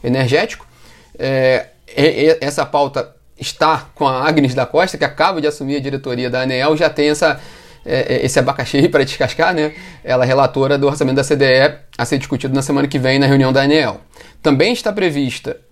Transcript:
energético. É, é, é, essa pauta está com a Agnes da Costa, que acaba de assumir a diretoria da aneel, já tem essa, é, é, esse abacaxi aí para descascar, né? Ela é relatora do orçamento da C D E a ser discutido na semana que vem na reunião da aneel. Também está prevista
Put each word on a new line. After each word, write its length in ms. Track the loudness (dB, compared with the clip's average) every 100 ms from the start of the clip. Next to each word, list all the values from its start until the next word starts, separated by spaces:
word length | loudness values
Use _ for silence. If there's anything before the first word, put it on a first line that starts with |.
energético. 640 | -2 0 2 0 -2 -8 -20 _ -20 -20 -20 -8
É, 500 | -4 2 2 2 -4 _ -10 0
é, 300 | 2 4 2
é, 120 | 2
essa 240 | -2 -4 -2
pauta 500 | -2 -2 -4 -8 _ _ -12
está 460 | -12 0 0 0 -6
com 120 | -2 -2
a 220 | 0 0
Agnes 260 | 2 0
da 120 | 0 0
Costa, 320 | 0 0 -2
que 60 |
acaba 360 | -4 0 -2 0
de 60 | -4
assumir 300 | -4 -6 -4
a 40 |
diretoria 480 | -6 -8 -6 -4 -4
da 140 | -4
aneel, 340 | -2 0 0 2
já 140 | 0
tem 180 | 2 0
essa, 320 | 2 0 0 -10 -20 -20 -18 -4
é, 300 | -2 0 0
é, 100 | 0
esse 120 | 0
abacaxi 380 | 0 -2 -2 2
aí 120 | 4
para 120 | 2
descascar, 520 | 0 -2 -4 0 0
né? 180 | 0 -2 -6 -20 -14
Ela 200 | -2 0
é 20 | 2
relatora 500 | 2 2 2 0 2
do 100 | 0
orçamento 300 | 0 0 0
da 80 |
C 100 | 0
D 120 | 2 4
E 280 | 4 4 0 -16 -6
a 80 |
ser 140 | -2 -2
discutido 360 | -2 -6 -2
na 60 | -2
semana 260 | 0 -2 0
que 120 | 0
vem 200 | 2 2
na 80 | 4
reunião 240 | 4 4
da 120 | 2
aneel. 360 | 4 2 0 -6 -18 -20 -20 -4
Também 320 | 0 2 0
está 180 | -2 -4
prevista 640 | -2 -2 -2 -4 -6 -12 -12 _